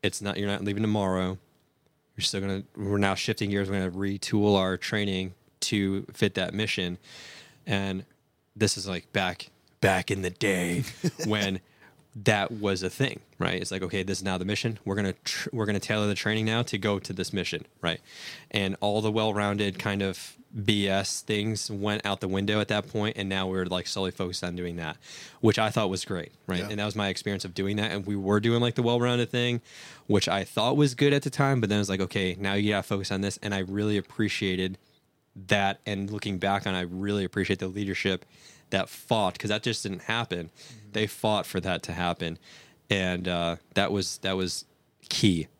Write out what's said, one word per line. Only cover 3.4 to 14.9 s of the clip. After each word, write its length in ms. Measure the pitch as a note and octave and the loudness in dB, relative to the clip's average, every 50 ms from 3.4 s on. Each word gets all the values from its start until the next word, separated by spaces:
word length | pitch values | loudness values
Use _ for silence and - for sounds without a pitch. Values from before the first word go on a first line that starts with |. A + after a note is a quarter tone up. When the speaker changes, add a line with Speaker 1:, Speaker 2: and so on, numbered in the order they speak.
| A2 G2+ | 0 0
Speaker 1:
gears. 180 | G2+ G2+ G2 F#2+ | 0 0 0 0
We're 100 | G2 G2 | 0 0
gonna 120 | F#2 F#2 | -2 -2
retool 640 | F2 F#2 G2 G2 G2 G2 - - - G#2+ G#2 G#2 G2+ G2 | -2 -2 -2 -2 -2 -2 -4 0 2 4 6 8 6 6
our 180 | F#2 F#2 F#2 F2 | 6 4 0 -2
training 580 | - - - G#2+ G2+ G2+ F#2+ F#2 F#2 F#2 F2+ _ _ _ _ _ | -2 -2 -2 0 0 0 0 -2 -2 -4 -8 _ _ _ _ _
to 440 | - - - G#2 G2 F#2+ F#2+ G2 - - - | -4 0 2 4 4 4 2 0 -4 -6 -2
fit 200 | - - G2+ - | 2 2 2 4
that 200 | - F#2 F2+ - | 2 -2 -2 0
mission. 440 | G2 A2 A2 - - F#2 F2 F2+ F2 _ - - - - - - - - - - _ _ - | -2 -2 -2 -2 -2 -2 -2 -4 -6 _ -20 -20 -18 -18 -18 -18 -20 -20 -20 -20 _ _ -2
And 380 | A2 G2 G2 G2 F#2 F#2 - _ _ _ _ _ _ _ _ _ _ | 0 0 0 0 -4 -4 -6 _ _ _ _ _ _ _ _ _ _
this 200 | G#2+ G#2+ G2+ - | 0 2 2 2
is, 120 | - F#2 G2 | 0 -4 -6
like, 240 | F#2 F2 - _ _ | -6 -6 -8 _ _
back, 380 | G#2 F#2+ F2+ F2+ - - - _ _ _ _ _ _ | 0 0 0 -2 -4 -10 -16 _ _ _ _ _ _
back 280 | - G2 F#2+ F#2 F2+ - | 4 4 4 4 2 0
in 140 | G2+ F#2+ F#2+ | -2 0 0
the 80 | F2+ | -4
day 520 | F2 - - G2+ G2 F2+ F2 E2+ F2 - C3 - - - - | -2 0 2 2 2 2 2 0 0 0 -2 -2 -6 -2 -2
Speaker 2:
<laughs> 220 | F3+ - - B3 | -2 -2 0 0
Speaker 1:
when 340 | A2 G#2+ G#2 G2+ G2 F#2+ F#2 - _ _ _ - - _ _ - _ _ A2 G2+ | 2 2 2 2 2 0 -4 -6 _ _ _ -20 -20 _ _ -20 _ _ 0 4
that 280 | - A2 G#2 G2+ - | 4 4 4 4 0
was 300 | A#2+ G#2+ G#2 G2+ G2 F2+ | -4 -2 0 0 0 2
a 80 | F#2 F#2 | 0 -4
thing, 300 | - - C3 - A2+ - - _ - _ | -2 0 -2 -2 -2 -6 -12 _ -8 _
right? 240 | F#2 F2+ F2 F2+ | -2 -2 0 -2
It's 80 | F#2 - | -4 -4
like, 140 | F#2+ F#2 F#2 | -6 -4 -4
"Okay, 180 | F2 - G2+ | -4 -2 -2
this 180 | F#2 F#2+ G2 F#2 | -2 -2 -4 -4
is 40 | F#2+ | -2
now 160 | G2 F#2 F2+ | -2 -2 -2
the 60 | F2+ | -2
mission. 340 | F#2+ G#2 G2+ - A#2 A2+ A2 - | -2 -2 -2 -2 -4 -4 -4 -4
We're 120 | G2+ | -2